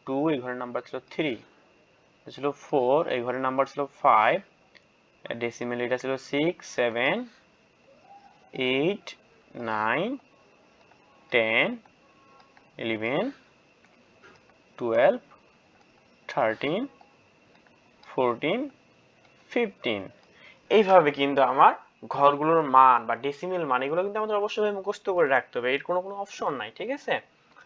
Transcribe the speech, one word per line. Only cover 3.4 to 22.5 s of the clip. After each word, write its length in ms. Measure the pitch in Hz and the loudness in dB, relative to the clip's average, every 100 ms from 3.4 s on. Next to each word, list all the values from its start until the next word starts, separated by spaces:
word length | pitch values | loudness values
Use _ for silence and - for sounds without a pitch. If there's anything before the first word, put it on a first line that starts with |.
| 131 131 131 | -2 -2 -2
ছিল 200 | 143 139 | -4 -8
ফাইভ, 560 | _ 139 110 113 175 - _ _ _ _ _ _ _ - | _ 4 4 4 2 -4 _ _ _ _ _ _ _ -12
ডেসিমেল 480 | 117 117 - 120 120 | -8 -8 -6 -8 -6
এটা 160 | 123 127 | -4 -4
ছিল 200 | 131 131 | -4 -8
সিক্স, 580 | - 139 160 175 - - | -4 -2 -2 -4 -6 -2
সেভেন, 500 | 123 113 131 208 247 - _ _ _ _ _ _ _ - - _ _ | -2 0 0 -2 -6 -16 _ _ _ _ _ _ _ -20 -20 _ _
এইট, 640 | - 127 131 160 208 - - _ _ _ - | -6 -2 0 -2 -4 -10 -20 _ _ _ -12
নাইন, 600 | 113 107 110 135 214 269 - _ _ _ _ _ _ _ _ _ _ | -6 -4 -2 -2 -4 -8 -14 _ _ _ _ _ _ _ _ _ _
টেন, 480 | 123 110 117 165 240 - _ _ _ _ - _ _ _ - | 0 2 2 0 -2 -14 _ _ _ _ -20 _ _ _ -10
ইলেভেন, 540 | 113 110 110 147 254 - _ _ _ _ _ _ _ _ - - _ _ _ - | -6 -4 -4 -4 -6 -10 _ _ _ _ _ _ _ _ -20 -20 _ _ _ -8
টুয়েলভ, 420 | 123 113 147 240 - - _ _ _ _ _ _ _ _ - | -2 2 4 2 -6 -20 _ _ _ _ _ _ _ _ -10
থার্টিন, 600 | - 113 110 135 185 277 - _ _ _ _ _ _ _ _ _ _ | -2 -2 -2 -4 -4 -6 -12 _ _ _ _ _ _ _ _ _ _
ফোরটিন, 680 | - - 123 117 147 226 285 - _ _ _ _ _ _ _ | -8 -2 -2 0 -4 -4 -6 -12 _ _ _ _ _ _ _
ফিফটিন। 600 | 247 220 - 127 104 90 - _ _ - - - | -4 -4 -4 -6 -6 -8 -18 _ _ -20 -20 2
এইভাবে 420 | 226 190 185 147 | 4 8 6 6
কিন্তু 300 | 143 139 139 | 2 2 4
আমার 320 | 127 135 196 - - _ - | 2 6 6 4 -4 _ -8
ঘরগুলোর 560 | 135 143 143 156 | 2 4 4 2